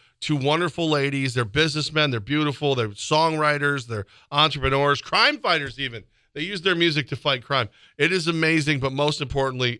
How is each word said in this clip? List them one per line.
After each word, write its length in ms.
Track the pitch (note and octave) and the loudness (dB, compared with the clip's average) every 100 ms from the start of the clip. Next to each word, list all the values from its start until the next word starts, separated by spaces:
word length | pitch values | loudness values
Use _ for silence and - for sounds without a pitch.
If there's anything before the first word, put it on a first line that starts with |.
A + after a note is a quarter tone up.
| _ _ | _ _
Two 160 | - D3+ | -4 -2
wonderful 540 | C3 D#3 F3 - E3 | 0 0 0 -2 0
ladies. 440 | D3 C#3 C#3 C3+ | 0 0 -2 -2
They're 120 | B2 A2+ | -2 -2
businessmen. 640 | A#2+ D#3+ D3+ C#3+ D#3 D3+ | 0 0 0 -4 0 0
They're 80 | A#2+ | -2
beautiful. 560 | G#2 D3 D3+ C3+ D3 C3 | -2 0 0 -2 0 0
They're 140 | A2+ | -2
songwriters. 1000 | G2+ - D3+ E3 D#3 D3+ D3 C#3+ C#3+ A#2+ | -6 0 2 2 2 0 0 0 -2 -4
They're 180 | A2 G2 - _ | -8 -8 -14 _
entrepreneurs. 720 | C#3+ D#3 C#3 C3 C#3 C#3+ C#3 | 0 0 0 0 2 2 0
Crime 360 | - F#3 B3 D4 | 0 2 2 2
fighters, 400 | A3+ E3 C#3 B2+ | 0 0 -2 -6
even. 240 | C3+ A#2 - _ _ | -8 -8 -16 _ _
They 80 | C#3+ | -10
use 200 | E3+ G3+ | -8 -2
their 140 | F3+ F3 | 0 2
music 320 | E3+ D3+ - | 4 2 -2
to 80 | C3 | -2
fight 280 | D3 C3 | 0 -2
crime. 260 | - C3+ A2+ _ - - | 0 0 0 _ -16 -2
It 140 | D3+ | 0
is 160 | F#3 D#3+ | 2 0
amazing, 540 | E3 D#3+ D#3+ D3 D3 | 2 2 2 2 0
but 100 | C3+ | -2
most 300 | C3+ D3 D3+ | 0 -2 -2
importantly, 580 | C#3 C#3 C3+ B2+ B2 A#2 | -4 -2 -2 0 -2 -2